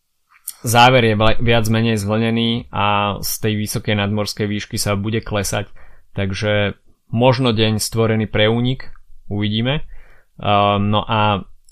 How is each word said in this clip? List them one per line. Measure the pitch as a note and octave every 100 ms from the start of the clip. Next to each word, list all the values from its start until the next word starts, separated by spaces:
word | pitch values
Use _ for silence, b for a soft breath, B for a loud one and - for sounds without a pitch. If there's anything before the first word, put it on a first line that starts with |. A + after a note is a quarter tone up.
| _ _ _ _ - -
záver | B2 A#2 B2 C3 A2+
je | G#2+
vla-, | A2 -
viac | A#2+ A#2 G#2+
menej | A2 A#2 A2
zvlnený | G2+ A2 A2+ A2+ A#2 A#2 -
a | G#2 G2+ G2+ G2+ G2+
z | G#2 -
tej | A2 G#2+
vysokej | G#2 A#2 - G#2
nadmorskej | G2+ G#2 G2+ - G#2
výšky | G#2 - G#2+
sa | G#2+ G2+
bude | G#2 A2
klesať, | - G#2 F#2+ A2 G#2 b b b - -
takže | G2 F#2+ G#2 G#2 G2+ - _ _ _
možno | A2+ B2 A#2+ C3
deň | A2 A2 G#2+
stvorený | - A2+ A2+ A2 G#2+
pre | A2 G#2+
únik, | A#2 B2 C3+ - - - - -
uvidíme. | G#2 G#2 G#2+ A#2+ D3+ - b b b b -
A, | G2+ G2+ G2+ G2+
no | G#2 G#2 -
a | A2 G#2+ G2+ - - _